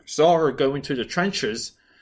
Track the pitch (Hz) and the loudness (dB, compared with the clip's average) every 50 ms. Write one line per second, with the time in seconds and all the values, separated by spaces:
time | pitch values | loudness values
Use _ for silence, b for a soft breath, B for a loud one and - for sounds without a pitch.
0 | _ - - - 151 170 175 165 160 147 127 135 139 135 139 143 135 - 143 123 | _ -12 0 2 4 4 6 4 2 0 2 2 0 0 0 -2 -4 -4 -4 -4
1 | 113 - - 180 180 202 185 - - 107 107 117 - - - b b b b b | -4 -4 -4 -2 -2 -2 -2 -4 -4 -4 -4 -6 -10 -12 -14 b b b b b